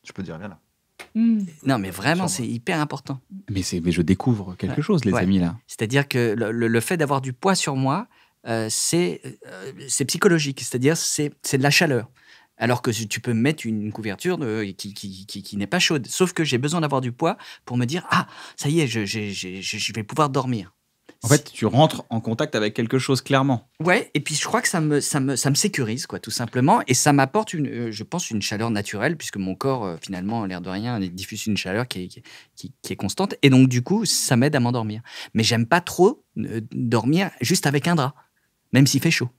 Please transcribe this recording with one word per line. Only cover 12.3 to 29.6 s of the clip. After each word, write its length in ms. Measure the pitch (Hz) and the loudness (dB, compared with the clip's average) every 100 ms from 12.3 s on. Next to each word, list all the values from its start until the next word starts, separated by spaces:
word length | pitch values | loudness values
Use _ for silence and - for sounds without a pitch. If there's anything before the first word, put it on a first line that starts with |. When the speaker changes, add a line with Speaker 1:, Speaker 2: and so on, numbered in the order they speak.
| - _ _ | -20 _ _
Speaker 3:
Alors 220 | 117 120 | 0 0
que 100 | - | 0
tu 300 | 107 107 - | -2 -4 -6
peux 140 | 120 | -2
mettre 320 | 113 131 156 117 | 0 0 0 -4
une 260 | 110 107 | -4 -6
couverture 460 | 107 107 95 180 175 | -6 -8 -4 -4 -2
de, 260 | 127 110 104 87 | -2 -4 -6 -8
qui, 160 | 101 | -12
qui, 320 | 104 101 95 98 | -12 -14 -14 -14
qui, 160 | 101 | -14
qui 140 | 98 101 | -8 -6
n'est 80 | 101 | -2
pas 120 | 180 | 0
chaude. 280 | - 156 113 | 2 0 -2
Sauf 260 | - 180 | 0 0
que 100 | - | 0
j'ai 120 | 151 123 | 0 0
besoin 240 | 147 175 | 0 0
d'avoir 220 | 151 135 | 0 0
du 100 | 123 | -2
poids 240 | 120 160 220 - - - | -2 -2 -2 -12 -20 -4
pour 100 | 120 | -2
me 80 | |
dire, 220 | 123 170 - | 0 -2 0
ah, 160 | 185 196 - - - | 0 0 -12 -20 -6
ça 140 | 143 | 0
y 100 | 165 | 2
est, 60 | 135 | 2
je, 180 | 113 | 0
j'ai, 280 | 98 110 104 | -4 -4 -6
j'ai, 280 | 95 92 95 | -8 -10 -8
je, 160 | 92 107 | -8 -6
je 160 | 101 | -6
vais 100 | 110 | -6
pouvoir 280 | 101 131 147 | -4 0 2
dormir. 420 | 135 123 117 90 _ _ _ - _ | 0 -2 -4 -6 _ _ _ -20 _
Speaker 4:
En 60 | 113 | 2
fait, 220 | 151 - | 2 2
tu 160 | - 107 | -2 2
rentres 380 | 117 156 - - | 6 4 2 -6
en 100 | 113 | -4
contact 340 | 110 113 151 | -2 -4 -2
avec 200 | 117 107 | 0 0
quelque 240 | 107 113 131 | -2 0 0
chose, 220 | 127 131 | 2 -2
clairement. 480 | - 135 139 120 _ _ | 2 2 4 0 _ _
Speaker 3:
Ouais, 280 | 160 202 - | 2 2 2
et 60 | 151 | -4
puis 140 | - 151 | -2 -4
je 80 | - | -2
crois 140 | 233 | -2
que 60 | - | 0
ça 120 | 175 | 0
me, 200 | 151 147 | 2 0
ça 180 | 135 147 | 0 -2
me, 160 | 131 | 0
ça 160 | - - | 0 2
me 40 | 147 | 2
sécurise, 500 | 208 175 113 123 - | 0 -2 -4 -4 -6
quoi, 140 | 92 | -10
tout 100 | - | -8
simplement. 520 | - 120 127 135 233 208 | -6 -4 2 4 4 4
Et 80 | |
ça 180 | 123 151 | 4 6
m'apporte, 400 | 143 135 214 220 | 6 4 0 -2
une, 140 | 175 131 | -4 -4
euh, 240 | 113 117 | -4 -6
je 140 | 104 | -8
pense, 260 | 107 175 - | -6 -6 -4
une 120 | 110 | -4
chaleur 280 | - 104 113 | -4 -2 -2
naturelle, 460 | 104 104 104 131 165 | -2 -4 -2 -2 -2
puisque 220 | - 98 | -8 -6
mon 160 | 92 | -6
corps, 280 | 92 | -2